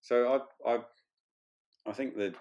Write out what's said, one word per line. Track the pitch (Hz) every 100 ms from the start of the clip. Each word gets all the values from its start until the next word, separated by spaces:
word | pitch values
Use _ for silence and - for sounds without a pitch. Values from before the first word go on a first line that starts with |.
So | - 120 123 135 135 _ -
I, |
I, | 117 113 _ _ _ _ _ _ _ _ _ -
I |
think | 104 135 107
that | 101 82